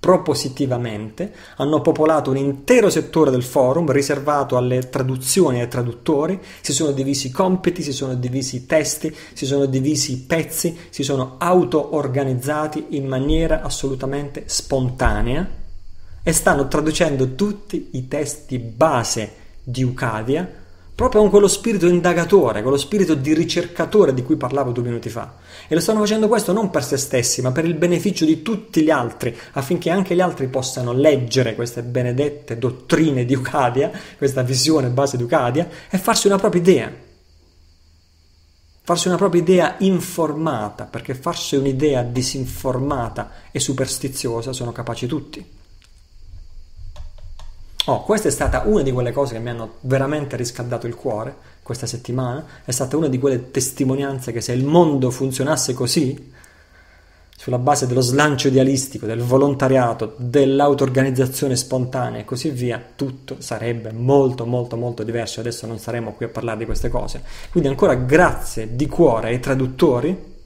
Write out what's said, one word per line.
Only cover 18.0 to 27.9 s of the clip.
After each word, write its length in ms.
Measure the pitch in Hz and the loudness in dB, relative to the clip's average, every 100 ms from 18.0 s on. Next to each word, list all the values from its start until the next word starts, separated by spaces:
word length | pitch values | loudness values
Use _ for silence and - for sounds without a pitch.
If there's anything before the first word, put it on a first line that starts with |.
| 127 | -6
testi 500 | 147 143 - - 127 | -6 -6 -8 -8 -8
base 760 | 117 110 160 131 110 - 104 - - - | -8 2 2 4 0 -4 -6 -10 -20 -18
di 200 | - 120 | -8 -2
Eucadia 800 | 127 120 127 110 113 147 185 - - - - - | -2 0 -4 -4 -2 -2 -2 -10 -20 -20 -18 -2
proprio 200 | 247 214 | 2 6
con 100 | 214 | 8
quello 160 | 202 202 | 8 6
spirito 400 | - 226 208 170 | 4 0 2 4
indagatore, 720 | 175 175 170 165 202 127 107 | 4 4 2 6 6 6 2
con 100 | 113 | 0
lo 60 | 143 | 0
spirito 380 | - 208 185 151 | 0 0 2 2
di 180 | 135 | 2
ricercatore 800 | 156 165 175 - - 220 214 165 | 2 2 -2 -4 -4 2 4 6
di 80 | 127 | 4
cui 140 | 123 156 | 0 0
parlavo 360 | 127 135 127 | 0 -2 -2
due 120 | 120 | -2
minuti 260 | 120 117 113 | -4 -4 -6
fa. 240 | 110 - - - - - | -10 -12 -16 -20 -20 -2
E 60 | |
lo 80 | 156 | 0
stanno 200 | 165 220 | 2 2
facendo 260 | 208 214 214 | 2 2 4
questo 260 | 226 - | 2 2
non 160 | 196 202 | 0 0
per 140 | 151 | -2
se 140 | 127 135 | -2 -4
stessi, 440 | - 127 120 - | 0 0 0 0
ma 100 | 127 | 0
per 140 | 127 165 | 0 0
il 80 | |
beneficio 500 | 165 175 | 0 2